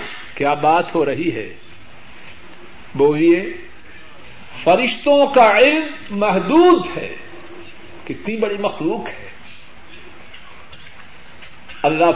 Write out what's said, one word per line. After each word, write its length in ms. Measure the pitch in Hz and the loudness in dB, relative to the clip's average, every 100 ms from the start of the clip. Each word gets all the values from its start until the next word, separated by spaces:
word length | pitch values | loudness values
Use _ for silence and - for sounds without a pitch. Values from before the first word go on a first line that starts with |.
| - - - | -10 -12 -12
کیا 200 | - 143 | -2 0
بات 400 | 147 147 165 175 | 2 4 4 2
ہو 100 | 170 | 0
رہی 300 | 143 131 170 | 0 0 -2
ہے؟ 200 | 113 95 - - - - - - - - - - - - - - | -2 -6 -10 -14 -14 -14 -14 -14 -14 -14 -14 -16 -16 -16 -16 -8
بولیے، 580 | 131 143 151 165 175 196 - - - - - - - - - - - | 4 4 6 6 6 2 -8 -14 -16 -16 -16 -16 -14 -14 -16 -14 -4
فرشتوں 640 | - 190 247 - - 285 277 | 4 4 4 0 4 6 6
کا 320 | 262 226 208 | 8 8 8
علم 280 | 262 311 302 - - | 6 4 -2 -6 -8
محدود 760 | 202 208 185 175 311 359 339 - - | -2 2 2 4 8 8 8 2 -6
ہے۔ 200 | - - - - - - - - - - | -8 -10 -14 -14 -14 -14 -14 -16 -16 -14
کتنی 320 | - 131 - 220 | -10 -8 -6 -2
بڑی 200 | 214 202 | -2 0
مخلوق 500 | 202 - 160 220 - | -4 -2 -2 -2 -6
ہے۔ 200 | - - - - - - - - - - - - - - - - - - - - - - - - - - - | -12 -14 -14 -14 -14 -14 -14 -14 -14 -16 -16 -16 -16 -16 -16 -16 -16 -16 -14 -16 -16 -16 -16 -16 -16 -14 -2
اللہ 300 | 143 156 170 | 0 4 4